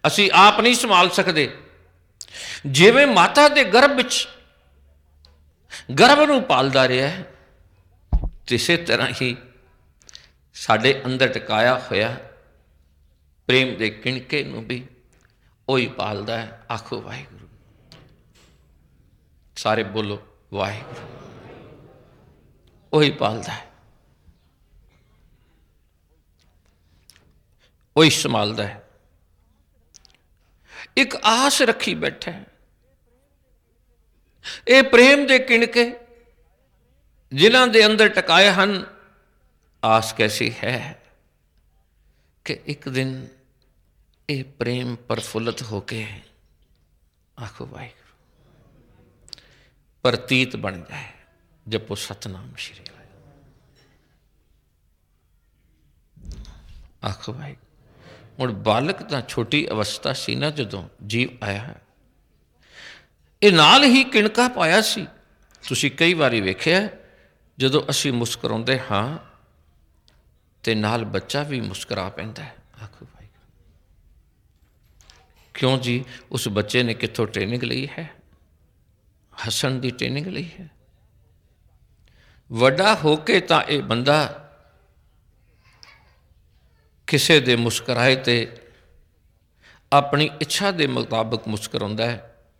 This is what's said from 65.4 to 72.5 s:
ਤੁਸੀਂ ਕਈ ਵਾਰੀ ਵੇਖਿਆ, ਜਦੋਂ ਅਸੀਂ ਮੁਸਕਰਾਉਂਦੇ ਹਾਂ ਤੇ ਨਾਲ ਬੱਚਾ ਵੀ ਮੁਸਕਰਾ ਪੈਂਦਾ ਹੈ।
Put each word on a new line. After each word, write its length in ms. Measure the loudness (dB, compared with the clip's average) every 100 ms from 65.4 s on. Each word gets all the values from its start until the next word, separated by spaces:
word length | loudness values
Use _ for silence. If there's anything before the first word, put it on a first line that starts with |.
| _ _ -8
ਤੁਸੀਂ 220 | -4 -4
ਕਈ 240 | 0 0
ਵਾਰੀ 260 | 2 0 0
ਵੇਖਿਆ, 480 | -2 -2 0 0 -2 -12 -20 _ _ _ _ -4
ਜਦੋਂ 240 | 0 0 -2
ਅਸੀਂ 220 | -4 -2
ਮੁਸਕਰਾਉਂਦੇ 680 | -4 -6 -6 -6 -6 -4 -4
ਹਾਂ 380 | -2 -4 -4 -10 -16 _ _ _ _ _ _ _ _ _ _ _ _ _
ਤੇ 100 | -4
ਨਾਲ 300 | -2 -2 -2
ਬੱਚਾ 380 | -4 -8 -6 -8
ਵੀ 180 | -6 -8
ਮੁਸਕਰਾ 480 | -8 -10 -10 -8 -8
ਪੈਂਦਾ 340 | -10 -14 -14
ਹੈ। 120 | -18